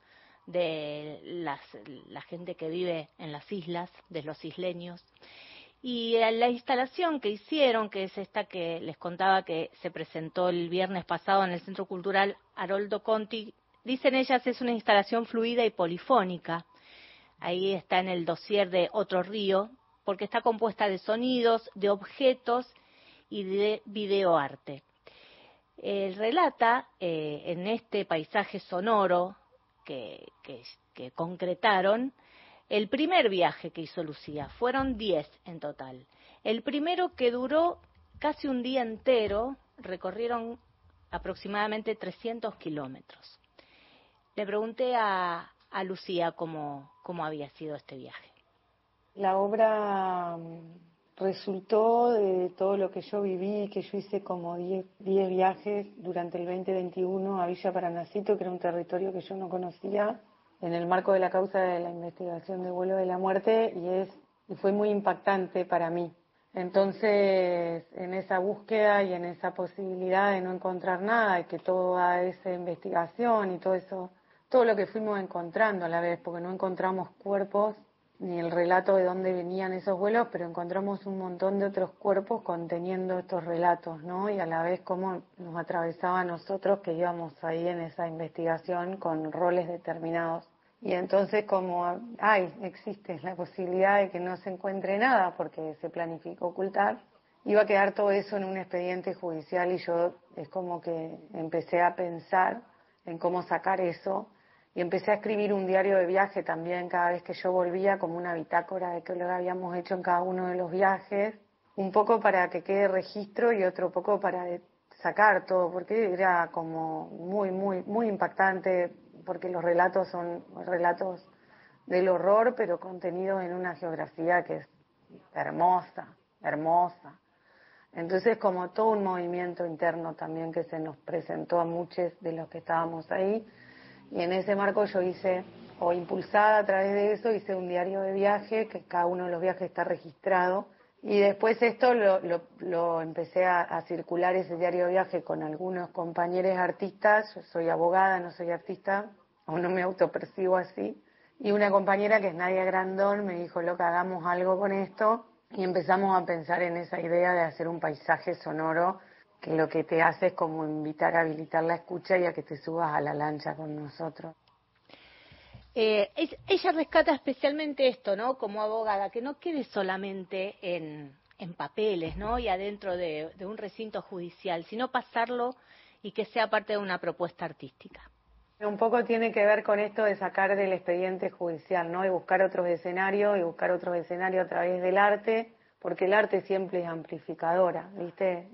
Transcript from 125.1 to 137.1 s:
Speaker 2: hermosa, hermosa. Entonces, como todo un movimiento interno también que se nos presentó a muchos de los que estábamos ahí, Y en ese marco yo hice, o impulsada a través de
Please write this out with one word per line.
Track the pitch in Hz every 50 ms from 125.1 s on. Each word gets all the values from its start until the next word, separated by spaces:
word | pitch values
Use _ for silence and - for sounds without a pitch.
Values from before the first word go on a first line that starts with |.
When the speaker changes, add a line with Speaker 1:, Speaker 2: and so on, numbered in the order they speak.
| - - - _ -
Speaker 2:
hermosa, | - 143 143 151 156 170 180 180 180 180 - - - - - - _ _ _ _ _ -
hermosa. | 156 147 147 156 160 170 175 180 175 - - - 196 - _ _ _ _ _ _ _ _ _ _ _ _ _ _ _ -
Entonces, | 170 170 165 185 185 190 233 220 226
como | - 202 185 180 180 175
todo | - - 214 226 220
un | 208 196
movimiento | 190 185 180 175 175 175 180 180 175 175 - 175
interno | 170 160 151 - 170 160 170 165 165 156
también | - 165 160 160 160 165 165
que | 160 170 165
se | 165 - 160
nos | 156 160 151
presentó | - _ - 180 165 - - 170 160 151 139 175 175
a | 170
muchos | 165 170 170 175 165 - - 175 170 170 _
de | 196 170 165
los | 165 160 156
que | -
estábamos | 165 165 - 165 165 165 165 165 165 160 - -
ahí, | 185 190 196 208 226 214 - - - - - - - - - - - - - -
Y | -
en | 170 170 185
ese | 190 185 202 202
marco | 196 202 202 196 214 208
yo | 202 202 190
hice, | 180 185 180 - - 190 185 180 190 - - - - - - -
o | 185 175 175
impulsada | 180 170 170 190 190 - - - 214 208 220 214 214
a | 208
través | 202 196 190 190 196 202
de | 202 202 208